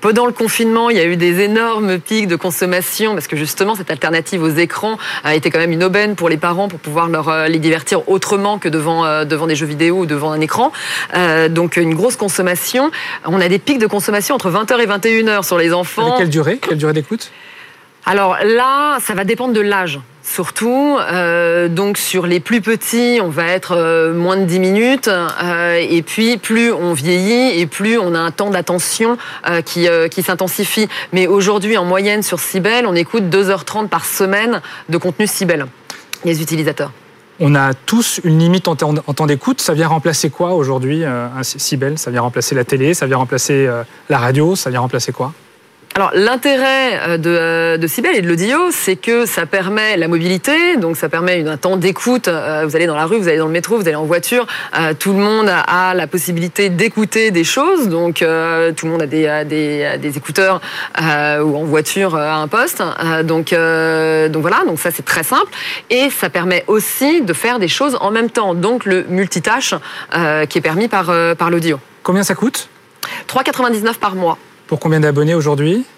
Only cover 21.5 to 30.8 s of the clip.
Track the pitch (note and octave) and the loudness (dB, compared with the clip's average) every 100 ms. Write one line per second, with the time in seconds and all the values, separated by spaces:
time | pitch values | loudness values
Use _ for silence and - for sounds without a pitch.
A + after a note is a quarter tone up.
21.5 | E3+ F3 E3 G3+ G3+ - F#3 E3+ F3 - | 2 0 0 -2 -2 -2 -2 0 0 2
22.5 | A#3 G3+ A3+ - A#3 A#3+ A#3+ F#3 D3+ E3+ | 0 2 -2 0 0 2 2 0 -2 0
23.5 | F#3 - F3 E3 E3 E3 E3+ F3 F#3+ F#3+ | -2 0 0 2 2 2 2 0 2 2
24.5 | F3+ F#3 G3 A#3+ C4+ A3+ F#3 E3 - F3 | 2 2 2 2 2 2 0 -2 -4 -4
25.5 | E3+ E3+ E3+ E3+ E3+ D#3+ - A3+ A#3 - | -2 0 0 2 0 0 0 0 0 0
26.5 | A3+ A#3 F#3 F3 E3 C#3+ F3+ F#3 A#3+ C4 | 2 2 2 0 -2 0 0 2 2 2
27.5 | E3+ E3+ - G3+ A3+ F#3 E3+ E3 - G3+ | 2 -2 -2 0 0 2 0 -2 -2 -2
28.5 | F#3+ E3+ F3+ - - A3+ A#3+ - - - | -2 -2 -2 -2 0 0 0 -6 -10 -2
29.5 | E3+ D#3+ F3 E3+ E3+ E3 E3 F3 F3+ F#3 | -2 -2 0 2 4 2 -2 -2 -2 -2
30.5 | - G3 - | -2 -2 0